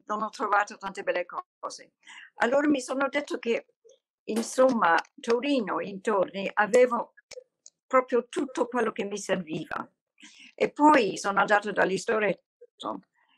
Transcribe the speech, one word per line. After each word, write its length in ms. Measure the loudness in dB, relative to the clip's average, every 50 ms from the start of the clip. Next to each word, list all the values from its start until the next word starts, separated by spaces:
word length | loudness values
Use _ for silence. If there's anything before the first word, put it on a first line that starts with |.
| _
non 160 | -8 -6 -6
ho 80 | -6 -8
trovato 480 | -6 -6 -2 2 2 2 2 0 -6
tante 260 | -10 -12 -10 -10 -6 -4
belle 220 | -4 -4 -4 -6
cose. 680 | -6 -10 -12 -12 _ _ _ -14 -12 -12 -14 -18 _ _ _ _ -20 -20 -20 -20 -20 _
Allora 320 | -2 0 2 2 2 4
mi 140 | 2 2 0
sono 260 | -2 -4 -2 -2 -2 -2
detto 300 | -2 -4 -4 -4 -8 -6
che, 280 | -2 -2 -2 -2 -4 _ _ _ _ -20 -20 _ _ _ _ _ _
insomma, 680 | -6 -4 -4 -4 -2 2 4 4 4 4 4 4 4 4 2 0 _ _ -8
Torino 600 | -2 -2 0 0 0 0 0 0 0 -2 -4 -6
e 80 | -6
intorni 600 | -8 -10 -6 -2 0 0 2 0 0 -4 -6 -6 -6 -4
avevo 600 | -4 0 4 6 6 6 6 4 -2 -4 -8 _ _ _ _ -20 -20 -20 _ _ _ _ -20 _ _ _
proprio 420 | 0 2 2 2 2 0 -2 -2
tutto 400 | -2 -4 -6 -6 -4 -4 -4 -4
quello 240 | -2 -2 -2 -2 -2
che 120 | -2 -4 -6
mi 120 | -6 -8
serviva. 720 | -8 -4 -4 -4 -4 -4 -6 -8 -8 -8 -8 -8 -10 -10 -12 _ _ _ _ _ _ -20 -20 -20 -20 -20 -16 _
E 160 | -2 -2 -2
poi 460 | 2 4 6 6 8 6 4 2 -2
sono 220 | -4 -4 -2 0 0
andata 320 | 2 4 2 2 0 0
dall'istoretto 1300 | 0 0 0 2 0 -2 -2 -2 0 0 0 0 -2 -4 _ _ _ _ -20 -20 _ -12 -10 -10 -10 -10 -14 _ _ _ _ _ _